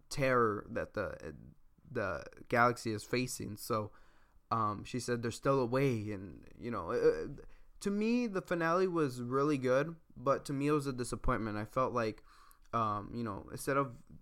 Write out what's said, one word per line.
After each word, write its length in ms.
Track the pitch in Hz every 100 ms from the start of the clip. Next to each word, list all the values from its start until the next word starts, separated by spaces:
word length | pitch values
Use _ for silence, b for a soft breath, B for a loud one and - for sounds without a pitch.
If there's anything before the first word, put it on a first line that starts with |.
| -
terror 560 | - 135 123 113 104 -
that 240 | 110 -
the, 420 | - 92 - - 69 62 - - - -
the 340 | - 98 73 - - -
galaxy 440 | 120 120 120 113
is 120 | 104
facing." 520 | - 123 123 - - 107
So, 340 | - 113 104 b b b b b _
um, 340 | 113 107 101
she 160 | 107 123
said, 220 | 117 120
"There's 140 | 117 -
still 240 | 139 139
a 60 | 120
way," 460 | 131 139 117 104
and, 340 | 101 95 62 - -
you 120 | 113
know, 200 | 110 85
uh, 380 | 120 156 78 87 143 - b b -
to 100 | 208
me, 360 | 202 220 240 240
the 160 | 190
finale 440 | - 175 165 175 190
was 360 | 170 147 123
really 340 | 120 135 147 143
good, 400 | 123 131 160 165 -
but 300 | - 127 131
to 80 | -
me, 160 | 139 143
it 40 |
was 140 | 151 139
a 60 |
disappointment. 640 | 123 117 113 131 117 110 104
I 80 |
felt 300 | 107 131 123
like, 280 | 120 110 - b b b b b
um, 380 | 117 107 104 -
you 100 | 117
know, 240 | 113 98 -
instead 280 | - - 139
of 180 | 131 120 - 78